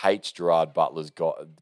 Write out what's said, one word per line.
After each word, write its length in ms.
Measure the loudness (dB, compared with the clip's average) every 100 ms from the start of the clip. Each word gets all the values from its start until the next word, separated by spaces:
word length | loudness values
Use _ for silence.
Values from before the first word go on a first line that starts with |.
hates 300 | 0 0 -4
Gerard 420 | -4 2 2 2
Butler's 360 | 0 -2 -2 -12
gu-, 380 | -4 -4 -4 -14 -12